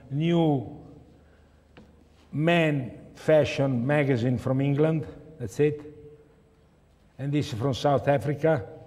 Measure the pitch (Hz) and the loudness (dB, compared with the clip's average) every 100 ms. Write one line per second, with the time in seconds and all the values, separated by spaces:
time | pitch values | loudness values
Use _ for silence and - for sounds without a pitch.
0 | - 135 165 170 160 139 117 - - - | -10 -4 0 2 2 0 -4 -16 -20 -20
1 | - - _ _ _ _ _ - - _ | -20 -20 _ _ _ _ _ -20 -20 _
2 | _ _ - 139 160 170 156 147 120 - | _ _ -12 -4 2 2 2 0 -4 -12
3 | - - - 156 135 - 139 127 127 147 | -20 -10 4 4 4 0 0 0 0 0
4 | 139 127 123 120 123 131 139 139 156 160 | 2 0 0 -2 -2 0 0 2 2 0
5 | - - - - 117 - 151 147 - - | -4 -14 -20 -12 -10 0 0 0 -12 -20
6 | - - _ _ _ _ _ _ _ _ | -20 -20 _ _ _ _ _ _ _ _
7 | _ - 135 147 143 104 139 123 147 139 | _ -10 -4 -2 -2 -2 -2 0 2 2
8 | - 143 147 143 160 151 - - | 2 0 0 -2 0 0 -2 -16